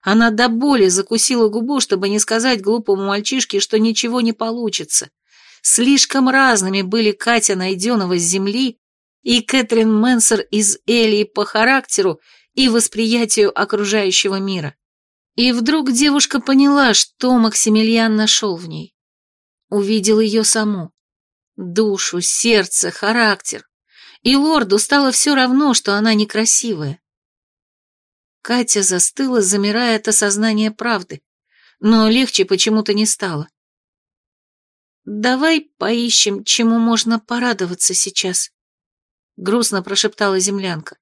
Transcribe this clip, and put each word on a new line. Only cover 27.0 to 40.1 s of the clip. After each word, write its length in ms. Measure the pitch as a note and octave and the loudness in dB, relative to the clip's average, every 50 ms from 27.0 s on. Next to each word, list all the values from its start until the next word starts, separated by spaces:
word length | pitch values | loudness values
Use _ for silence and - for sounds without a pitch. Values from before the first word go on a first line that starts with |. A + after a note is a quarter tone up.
| _ _ _ _ _ _ _ _ _ _ _ _ _ _ _ _ _ _ _ _ _ _ _ _ _ _ _ _ | _ _ _ _ _ _ _ _ _ _ _ _ _ _ _ _ _ _ _ _ _ _ _ _ _ _ _ _
Катя 400 | _ - A#3 B3 A#3+ - - G#3 | _ -4 -2 -2 0 0 -2 -2
застыла, 580 | G3 E3+ F3+ F3 E3+ - _ - C4+ C4 B3+ A#3 | 0 -2 0 0 -2 -2 _ -4 -4 0 0 0
замирая 560 | G3 F#3 G3+ G3+ G3+ G#3 G#3 A#3 B3 A#3+ A3+ | 0 2 0 0 0 0 -2 0 0 0 -2
от 120 | G#3+ A3 A3 | -2 -2 -2
осознания 640 | G#3 - G#3+ G3+ G3 G3+ A3 A3+ G#3+ G#3+ A3 A3 | -2 0 0 0 0 0 0 0 0 0 -2 -2
правды, 520 | G#3+ - - A#3+ A#3 F#3+ F3 _ - D3 _ _ _ _ _ _ _ _ _ _ _ _ | -4 -6 -6 -4 -4 -4 -6 _ -16 -20 _ _ _ _ _ _ _ _ _ _ _ _
но 280 | - G#3+ A3+ A3 A3 A3 | 2 4 4 4 4 4
легче 360 | A3+ B3+ C4 A#3+ - - F#3+ | 4 2 0 0 0 -2 0
почему-то 480 | F#3+ G3 F#3 - G#3+ G#3+ A3 G#3+ A3 | 0 0 0 0 0 0 0 0 0
не 140 | G3+ G#3 G#3+ | 0 0 0
стало. 420 | G#3+ - - G#3 F#3 E3 D3 D#3 _ _ _ _ _ _ _ _ _ _ _ _ _ _ _ _ _ _ _ _ _ _ _ _ _ _ _ _ _ _ _ _ | -2 -2 -4 -6 -6 -6 -6 -8 _ _ _ _ _ _ _ _ _ _ _ _ _ _ _ _ _ _ _ _ _ _ _ _ _ _ _ _ _ _ _ _
«Давай 680 | - G#3 G#3 G#3+ B3 B3+ C4 D4 D#4+ E4 D#4 D4+ _ _ _ | -10 -8 -4 -2 0 0 2 2 2 0 0 -2 _ _ _
поищем, 640 | - G3+ A#3 A#3 A#3+ A#3 A3 - - G#3+ G3+ G3+ G#3 | -2 -2 -2 0 0 0 0 0 0 0 -2 -6 -4
чему 340 | - - - A#3 A3+ A3+ A#3 | -4 -2 0 2 2 2 2
можно 400 | A3+ A#3 A#3 G#3+ G#3+ A3+ A3+ A3+ | 2 2 0 0 0 0 -2 -2
порадоваться 760 | _ _ A#3+ A#3+ B3 B3 A3+ G3 F#3+ F3 F3+ - - - F#3 | _ _ -6 -2 -2 -2 -2 -2 -4 -6 -4 -4 -2 -2 0
сейчас», 580 | - - G3 F#3 - - F#3 F3+ - - - _ _ _ _ _ _ _ _ _ _ _ _ _ _ _ _ _ | -2 -4 -4 -4 -4 -4 -2 -4 -4 -6 -6 _ _ _ _ _ _ _ _ _ _ _ _ _ _ _ _ _
грустно 460 | - F#3 F#3 G#3 A#3+ A3+ - G3+ F#3+ | -8 -4 0 0 0 0 0 -4 -4
прошептала 560 | F3+ - G3 G3 - G#3 | -6 -4 -4 -2 -2 -2